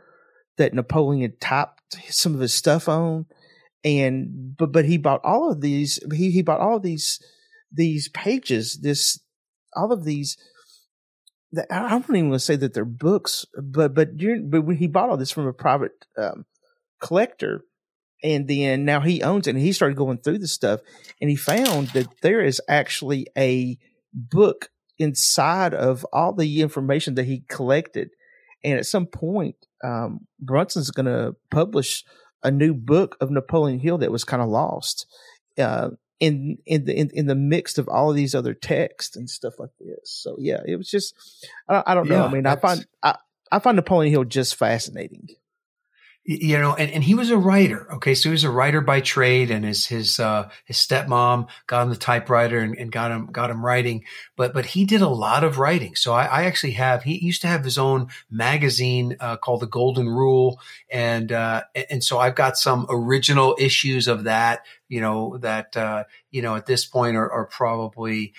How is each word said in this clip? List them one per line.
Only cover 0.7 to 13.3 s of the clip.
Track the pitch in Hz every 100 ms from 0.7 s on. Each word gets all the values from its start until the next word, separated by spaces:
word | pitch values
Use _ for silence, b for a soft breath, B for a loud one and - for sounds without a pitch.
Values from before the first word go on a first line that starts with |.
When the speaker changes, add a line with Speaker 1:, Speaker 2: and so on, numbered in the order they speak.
Speaker 1:
Napoleon | 127 120 156 143 143 120 -
typed | - 131 - _ - - -
some | - 170
of | 139
his | 123
stuff | - 160 160 -
on, | 160 165 160 160 b b b b _
and, | 151 143 131 131 127 135 131 143
but, | 156
but | 160
he | 147 170
bought | 143 139
all | - 226 330
of | 156
these, | 147 143 143 - 151
he, | 151 185
he | 180
bought | 170 151
all | 202 226
of |
these, | 190 156 - - b b b b b
these | 147 165 151 -
pages, | - 196 262 - 117 117 147
this, | 143 143 - - _ _ _ _ _
all | - 214
of | 226
these, | 156 147 139 - b b b b b _ _ _ _ _ -
that, | 160 -
I, | 180 233
I |
don't | 240 254
even | 202 151
wanna | 131
say | -
that | 143 131
they're | 117
books, | 117 120 156 208 -